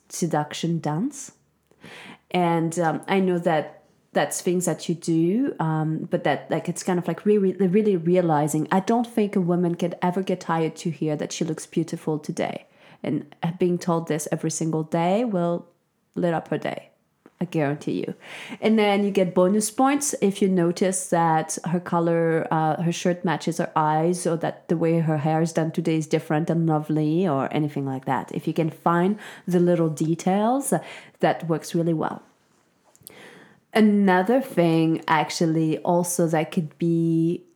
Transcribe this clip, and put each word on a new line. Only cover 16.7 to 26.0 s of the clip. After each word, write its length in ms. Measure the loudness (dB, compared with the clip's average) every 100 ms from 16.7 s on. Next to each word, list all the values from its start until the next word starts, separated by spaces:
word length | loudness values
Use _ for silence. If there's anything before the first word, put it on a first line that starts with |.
| -8 -12 _ _ _ -16 -8
I 40 | -4
guarantee 540 | 0 0 -2 -4 -4
you. 100 | -6 -8 -14 -18 -16 -2
And 180 | 2 4
then 240 | 4 4
you 80 | 2
get 240 | 2 2 4
bonus 340 | 4 4 0
points 460 | 2 2 2 -2 0
if 200 | 0 2
you 60 | 2
notice 600 | 4 2 2 0 0 0
that 480 | 2 4 2 0 -6 -2
her 160 | -4
color, 680 | 0 0 2 2 2 2 0
uh, 320 | 0 2 0
her 120 | -2
shirt 320 | 0 -2 0 0
matches 320 | -2 -2 -4
her 120 | -2 0
eyes, 500 | 2 2 2 0 -2
or 120 | -2
that 320 | -4 -6 -2
the 80 | 0
way 220 | 2 2
her 160 | 2 0
hair 240 | 0 0
is 100 | 0
done 200 | 0 -2
today 260 | -2 -2
is 100 | 0